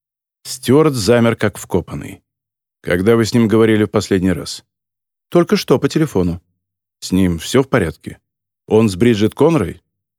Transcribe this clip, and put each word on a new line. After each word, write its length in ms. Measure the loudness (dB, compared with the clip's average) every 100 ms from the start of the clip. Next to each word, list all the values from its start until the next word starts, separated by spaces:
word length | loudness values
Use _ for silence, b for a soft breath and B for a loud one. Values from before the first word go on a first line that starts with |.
| _ _ _ _
Стюарт 500 | -16 -6 2 2 2
замер, 420 | 0 2 2 2 0
как 220 | -4 -6
вкопанный. 640 | -6 -6 -6 -10 -12 -18 _ _ _ _ _ _
"Когда 360 | -6 -2 2 2
вы 80 |
с 100 | 2
ним 140 | 0 2
говорили 360 | 2 2 2
в 60 | 0
последний 420 | -2 0 0 0
раз?" 320 | -2 -8 -16 -20 _ _ _ _ _ _
"Только 260 | 0 2 0
что 220 | 0 0
по 100 | 0
телефону". 520 | -2 -2 -2 -2 -4 _ _ _ _ _ _
"С 120 | -4
ним 260 | 0 0 -2
всё 240 | -2 0
в 60 | 0
порядке? 500 | 0 -2 -6 -16 -18 _ _ _ _ 0
Он 220 | 2 2
с 80 | 2
Бриджит 380 | 0 2 0
Конрой?" 480 | 2 2 2 -2 -10 _ _ _